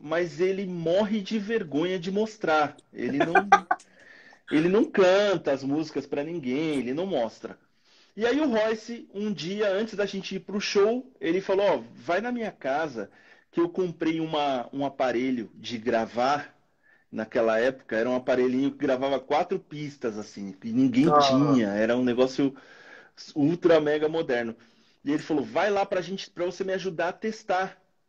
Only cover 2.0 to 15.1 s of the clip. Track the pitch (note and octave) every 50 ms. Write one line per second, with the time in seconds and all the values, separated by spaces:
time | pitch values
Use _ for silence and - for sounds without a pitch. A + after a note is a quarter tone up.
2 | E3 G3 F#3+ G#3 A3 A3 - - - D#3+ D#3 D#3 D3 C#3 - - _ _ - A2+
3 | A#2 B2 C3+ C#3+ - E3 F3 - G3+ G3+ F#3+ - - - - - - _ _ -
4 | - - - - - - - _ _ - C#3 D3+ E3 F3+ F#3+ A3+ - - - G3+
5 | F#3 F3+ F#3 G3+ G#3 G3+ F#3+ E3 - D3+ C#3 C3 C3+ C3+ C#3+ D#3+ D#3+ - - C#3+
6 | C#3 - D3+ C#3+ C#3+ D#3+ F3 E3+ C3 B2 B2+ D3 E3 D#3+ D3 C3+ A#2 B2 C3+ D#3+
7 | F#3+ G3 E3+ C3 A#2 A2 - - - - - - _ _ _ _ _ _ _ _
8 | _ _ _ G3 A3 A#3+ B3+ D4 D#4 C4+ A3+ G#3+ G#3+ A3 A3+ A3 - - A#3 A3+
9 | - - - G3 G#3 G#3+ G3+ C#3+ D3+ F3+ G3 G#3 G#3+ G3+ F#3 G3+ A3+ A3 G3+ F#3+
10 | G3+ G3 G3 G3 - - G3 F#3+ - - F#3+ G#3 - - - G3+ G3 A3 A#3+ B3+
11 | - - - - - E3 F3 F#3+ F#3+ - F#3+ F#3+ G3+ G3 D3+ A#2+ A2+ A#2 - -
12 | A#2+ - E3+ G3 A3+ B3 B3 A#3+ A3 F#3+ - - - C3 C#3 D3+ E3 D3 A#2+ A2
13 | G2+ - - - - - - _ _ _ - E3+ E3+ E3+ - F#3+ F#3 F3 - -
14 | E3 D#3+ E3 D#3+ D#3+ D#3+ D#3 D3 C#3+ C#3+ C3+ B2 A#2 - - C#3 C#3 C3+ - -
15 | C3+ B2+